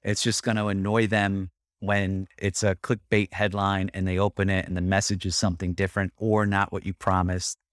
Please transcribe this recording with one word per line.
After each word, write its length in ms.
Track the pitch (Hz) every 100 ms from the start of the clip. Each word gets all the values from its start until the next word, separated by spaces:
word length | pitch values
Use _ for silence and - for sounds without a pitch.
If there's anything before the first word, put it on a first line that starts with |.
It's 180 | 104 107
just 220 | 117 107
gonna 240 | - 110 104
annoy 400 | 98 98 113 110
them 420 | 104 101 98 95 _ _ _
when 480 | 98 101 95 95 95 -
it's 260 | 98 -
a 120 | 104 92
clickbait 580 | - 117 _ 107 98
headline 580 | - 104 101 98 98 95
and 140 | - 92
they 100 | 90
open 320 | 101 - 98
it 180 | 95 -
and 100 | 90
the 40 |
message 440 | 90 98 - 98 95
is 100 | -
something 380 | 104 87 90
different 400 | 87 95 - 95 _
or 280 | 110 107 101
not 260 | 98 101
what 140 | 101 98
you 80 |
promised. 640 | 92 - 92 90 90 - - _